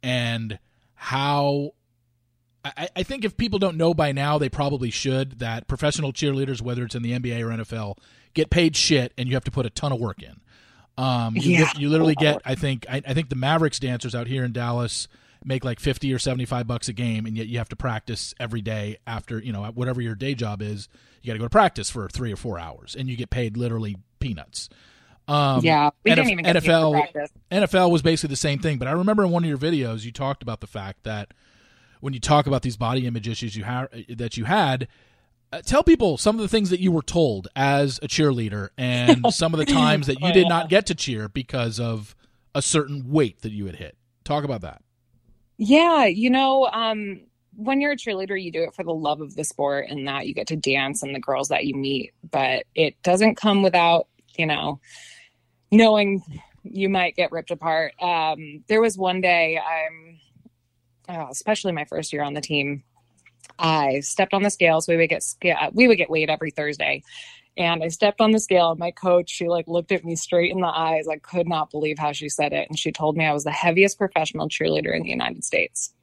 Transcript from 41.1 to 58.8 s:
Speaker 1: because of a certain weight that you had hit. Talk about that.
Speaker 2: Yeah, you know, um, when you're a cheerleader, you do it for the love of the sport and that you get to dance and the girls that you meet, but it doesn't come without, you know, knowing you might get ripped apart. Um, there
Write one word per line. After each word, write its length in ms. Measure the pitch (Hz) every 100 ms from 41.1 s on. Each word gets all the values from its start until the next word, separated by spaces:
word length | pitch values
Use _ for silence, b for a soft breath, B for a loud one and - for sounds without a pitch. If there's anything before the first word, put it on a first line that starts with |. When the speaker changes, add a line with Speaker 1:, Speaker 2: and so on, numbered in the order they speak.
| 113 107
Speaker 1:
because 500 | 113 127 135 117 110
of 340 | 117 113 107 - _ _ _
a 60 | 143
certain 500 | - 156 139 143 123
weight 300 | 151 127 -
that 100 | 113
you 120 | 104 98
had 100 | 85
hit. 200 | 78 - _ _
Talk 200 | - 147
about 160 | 143 120
that. 200 | 87 - _ _ _ _ _ _ _ _
Speaker 2:
Yeah, 480 | 208 285 339 320
you 240 | 233 180 240
know, 380 | 254 269 269 254
um, 540 | 220 226 214 202 190 - _ _ 226
when 240 | 214 277
you're 120 | 285
a 40 | 285
cheerleader, 460 | - 196 190 196
you 80 | 180
do 120 | 160
it 100 | 165
for 80 | -
the 80 | 170
love 280 | 160 151 151
of 120 | 147 -
the 80 |
sport 420 | 139 - 143 139 143
and 180 | 143 139
that 180 | 135 135
you 80 |
get 140 | - -
to 80 | 160
dance 460 | 139 135 135 143
and 120 | 139
the 60 | 135
girls 280 | 120 135 135
that 160 | 143
you 100 | 143 139
meet, 360 | 135 135 - _ 165
but 340 | 147 135 131 -
it 260 | - 156 -
doesn't 340 | - 185 220 -
come 260 | 214 202
without, 460 | 196 175 170 170 - _ _ -
you 80 | 160
know, 340 | 151 151 143 B B B B B B _ _ _
knowing 520 | 214 226 214 202 196 175 151 B _
you 240 | - - 196
might 280 | 190 175 -
get 160 | 175
ripped 180 | 165 -
apart. 420 | 170 160 160 156 -
Um, 640 | 175 170 156 156 156 151 -
there 140 | 220